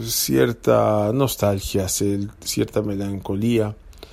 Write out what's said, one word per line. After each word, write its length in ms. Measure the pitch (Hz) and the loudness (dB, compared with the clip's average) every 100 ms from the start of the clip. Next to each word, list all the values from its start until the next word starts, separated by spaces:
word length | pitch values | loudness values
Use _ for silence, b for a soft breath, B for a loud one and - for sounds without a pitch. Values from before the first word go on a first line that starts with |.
| 113 | -6
cierta 1040 | - - 131 127 120 - 117 110 107 104 | -4 0 2 2 2 2 4 4 2 2
nostalgia, 720 | 127 131 - 104 98 - 101 95 | 2 0 2 0 0 -2 -2 -2
se-, 400 | - 101 101 101 - | -2 -2 -2 -4 -8
cierta 380 | - - 113 113 | -6 -4 -2 -2
melancolía 920 | 107 98 101 98 95 98 117 117 104 107 - B B | -2 -4 -6 -6 -6 -2 2 2 0 -4 -16 B B